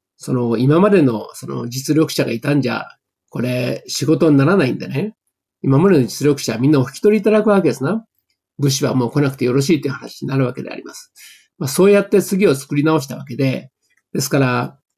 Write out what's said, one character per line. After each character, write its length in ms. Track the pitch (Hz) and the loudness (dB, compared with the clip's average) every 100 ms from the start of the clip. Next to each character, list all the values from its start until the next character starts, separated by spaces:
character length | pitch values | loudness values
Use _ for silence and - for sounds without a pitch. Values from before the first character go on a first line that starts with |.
| _ _ | _ _
そ 160 | - | -6
の、 240 | 127 120 113 | -2 0 0
今 220 | 131 160 | 2 4
ま 100 | 202 | 4
で 120 | 196 | 4
の、 260 | 135 107 - | 4 0 -6
そ 140 | - - | -14 -12
の、 200 | 127 120 | -10 -8
実 280 | 127 135 147 | -8 -2 0
力 160 | 156 | 0
者 120 | - 127 | -2 -4
が 60 | |
い 100 | 117 | -4
た 120 | 139 | -2
ん 80 | 147 | -2
じ 80 | 120 | 0
ゃ、 160 | 113 - - _ _ _ | -4 -8 -18 _ _ _
こ 120 | - | -6
れ、 420 | 123 123 123 120 - | -4 -4 -4 -6 -8
仕 180 | - 135 | -4 0
事 240 | 156 160 | 2 4
に 80 | 139 | 4
な 80 | 139 | 4
ら 100 | 196 | 2
な 100 | 131 | 2
い 60 | |
ん 60 | - | -2
で 100 | - | -6
ね。 280 | 135 208 - _ _ _ _ | -6 -6 -8 _ _ _ _
今 160 | 135 135 | 0 4
ま 100 | 196 | 4
で 80 | 165 | 4
の 60 | |
実 240 | 113 - 139 | 2 0 0
力 140 | 143 | 0
者 120 | - | -2
は 60 | 107 | -2
み 80 | 135 | 2
ん 40 | |
な 80 | 147 | 2
お 40 | |
引 120 | 127 - | 0 0
き 60 | |
取 140 | 208 214 | 2 2
り 60 | |
い 20 | |
た 80 | 208 | 2
だ 100 | 214 | 2
く 80 | 214 | 2
わ 120 | 196 | 2
け 80 | 160 | 2
で 40 | |
す 100 | 113 | 0
な。 220 | 135 226 - _ _ _ _ - | -2 -4 -8 _ _ _ _ -4
武 100 | 139 | -2
士 160 | 135 135 | 0 0
は 80 | |
も 140 | 131 117 | 0 0
う 40 | |
来 100 | 147 | 0
な 100 | 143 | -2
く 60 | 135 | 0
て 80 | 123 | 0
よ 80 | |
ろ 80 | 135 | 0
し 120 | 139 156 | 2 0
い 40 | |
っ 20 | |
て 60 | 139 | 0
い 40 | |
う 40 | 131 | -8
話 260 | - - | -12 -12
に 40 | 143 | -6
な 100 | 135 | -2
る 80 | 127 | -2
わ 80 | |
け 80 | 123 | -4
で 80 | - | -10
あ 60 | - | -14
り 80 | |
ま 100 | - | -16
す。 180 | - - _ - - _ - | -20 -20 _ -20 -20 _ -10
ま 80 | 139 | -6
あ、 20 | |
そ 180 | - 196 | 2 4
う 60 | |
や 100 | 202 | 4
っ 80 | 196 | 4
て 120 | 202 | 0
次 240 | 185 190 196 | 0 0 2
を 100 | 135 | 0
作 200 | - 147 | -2 -2
り 80 | |
直 160 | 156 156 | 2 0
し 80 | 135 | -2
た 100 | - | -10
わ 80 | - | -10
け 100 | 120 | -4
で、 360 | 165 - - _ _ _ _ | -2 -2 -8 _ _ _ _
で 80 | - | -8
す 80 | 135 | -2
か 100 | 143 | 0
ら、 400 | 131 123 - - _ | 0 0 -4 -10 _